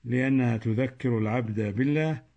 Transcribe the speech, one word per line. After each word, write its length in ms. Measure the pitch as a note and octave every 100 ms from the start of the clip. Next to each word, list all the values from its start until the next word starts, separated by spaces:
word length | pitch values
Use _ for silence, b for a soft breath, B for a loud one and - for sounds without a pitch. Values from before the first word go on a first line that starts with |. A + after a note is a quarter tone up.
لأنها 520 | A#2+ B2+ C3 C3+ B2 A2+
تذكر 600 | A2+ A2 C3 - B2+ A#2
العبد 420 | G#2+ B2 A2+ G#2+
بالله 640 | G#2 G2+ C3+ D3 D#3 C3+ -